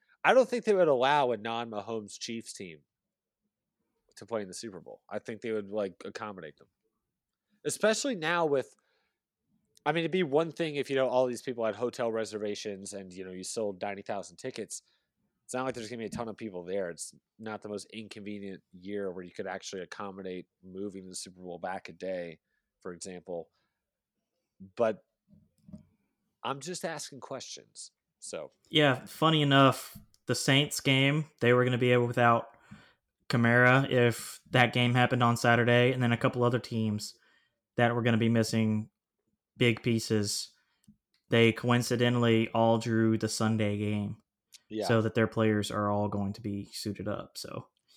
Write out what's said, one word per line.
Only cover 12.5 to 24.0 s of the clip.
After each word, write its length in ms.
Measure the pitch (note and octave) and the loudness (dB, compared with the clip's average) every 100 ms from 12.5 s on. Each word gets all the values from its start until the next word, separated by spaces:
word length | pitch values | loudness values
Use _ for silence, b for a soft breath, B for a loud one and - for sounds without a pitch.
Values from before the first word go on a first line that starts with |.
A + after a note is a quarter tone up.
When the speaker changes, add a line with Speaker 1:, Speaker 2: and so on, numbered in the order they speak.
| G#2 A2 G2 G2 | -6 -8 -10 -10
Speaker 1:
and, 200 | G2+ F#2+ | -12 -12
you 120 | F2+ | -12
know, 80 | F#2 | -12
you 120 | F#2 | -12
sold 360 | F#2 - G#2 F#2 | -8 -4 -4 -4
ninety 200 | G#2 G2 | -8 -8
thousand 340 | - G2+ F2+ E2+ | -8 -8 -10 -12
tickets. 460 | C3 B2 G2+ - - _ _ _ _ _ | -12 -10 -12 -14 -18 _ _ _ _ _
It's 100 | - | -8
not 100 | B2+ | -4
like 100 | C3 | -4
there's 140 | B2 G#2+ | -6 -8
gonna 120 | A#2+ | -10
be 60 | A2 | -8
a 40 | |
ton 180 | A2 A#2 | -6 -8
of 80 | G2+ | -10
people 280 | A2+ F2+ | -12 -10
there. 260 | F2 G2 F#2 | -6 -4 -4
It's 240 | E2 - D2 _ - | -8 -14 -18 _ -16
not 240 | A2 G#2+ | -12 -12
the 60 | G#2 | -10
most 180 | G#2 - | -10 -10
inconvenient 680 | G#2+ G#2+ A2 G2+ G#2 G2 F#2 _ F2+ | -14 -14 -14 -12 -10 -12 -14 _ -18
year 320 | F#2 G2+ G2 | -10 -6 -6
where 100 | F2+ | -8
you 80 | F2+ | -12
could 160 | - F#2+ | -12 -10
actually 360 | F#2+ - G2 | -10 -10 -12
accommodate 640 | E2+ - G2+ F#2+ F#2+ F2+ - _ | -12 -12 -12 -12 -10 -10 -12 _
moving 440 | F#2 F#2 G#2 G2 F#2 | -16 -10 -10 -10 -14
the 60 | |
Super 260 | F#2 - F2+ | -14 -16 -16
Bowl 200 | F2+ E2+ | -14 -10
back 280 | F2+ F#2+ - | -8 -10 -12
a 40 | |
day, 480 | E2+ F#2 F#2 E2+ D#2 _ _ _ _ | -12 -8 -8 -8 -14 _ _ _ _
for 100 | F#2+ | -16
example. 560 | F2 F#2+ F2+ E2 F2 E2 _ _ _ _ _ | -14 -14 -14 -10 -10 -12 _ _ _ _ _